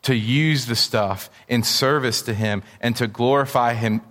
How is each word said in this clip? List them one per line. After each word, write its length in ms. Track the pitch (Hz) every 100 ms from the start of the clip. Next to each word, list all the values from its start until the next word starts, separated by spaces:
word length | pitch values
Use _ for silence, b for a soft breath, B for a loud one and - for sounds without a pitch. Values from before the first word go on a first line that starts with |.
to 100 | -
use 540 | 123 107 135 156 147 120
the 80 | 113
stuff 520 | - 113 101 92 - B B
in 160 | 120
service 580 | 104 - 135 147 127 -
to 120 | - 107
him, 260 | 110 101 B B
and 140 | 117 113
to 100 | 117
glorify 680 | 104 120 139 139 131 120
him 280 | 117 110 110 -